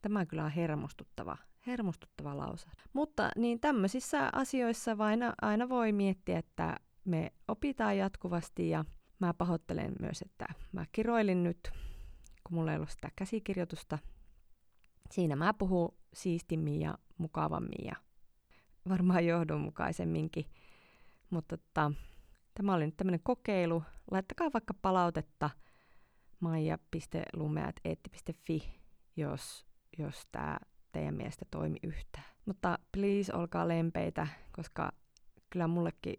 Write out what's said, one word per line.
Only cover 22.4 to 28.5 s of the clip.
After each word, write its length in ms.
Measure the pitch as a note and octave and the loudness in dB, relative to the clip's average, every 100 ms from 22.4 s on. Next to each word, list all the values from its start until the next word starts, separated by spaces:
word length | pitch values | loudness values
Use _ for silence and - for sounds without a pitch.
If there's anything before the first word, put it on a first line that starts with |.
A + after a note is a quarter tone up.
| _ | _
tämä 200 | - G3+ | -2 2
oli 120 | F#3 D3+ | 4 2
nyt 120 | - | 0
tämmönen 220 | F#3+ F3 | 0 2
kokeilu. 600 | - B3 - G3 E3+ E3 D#3+ - - | 0 -2 2 2 4 2 -2 -12 -2
Laittakaa 420 | F#3+ F#3+ - E4 | -2 -2 0 2
vaikka 200 | A#3 - | 0 -2
palautetta 760 | F#3+ F#3+ F#3 F3 E3+ - _ D3+ - - - _ - - _ - - | -2 4 6 4 2 -6 _ -2 -2 -20 -20 _ -20 -20 _ -20 -4
maija 380 | E3+ D#3+ D#3 D#3+ _ | 0 2 2 0 _
piste 320 | E3 - E3 - | -8 -4 -6 -4
lumea 340 | - D#3 D#3 - | -4 -2 0 -2
at 80 | - E3 | -4 -4
eetti 240 | D#3+ - | -6 -8
piste 240 | - - | -14 -10
fi, 400 | D#3+ - | -10 -2